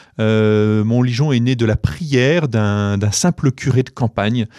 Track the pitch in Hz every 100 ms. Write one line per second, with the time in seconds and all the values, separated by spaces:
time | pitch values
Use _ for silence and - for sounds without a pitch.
0 | - - 110 110 107 107 107 107 110 120
1 | 127 117 151 123 120 123 110 104 - -
2 | 160 127 131 170 143 113 104 104 101 101
3 | 104 - 175 - 139 - 131 123 131 -
4 | 117 - 104 123 107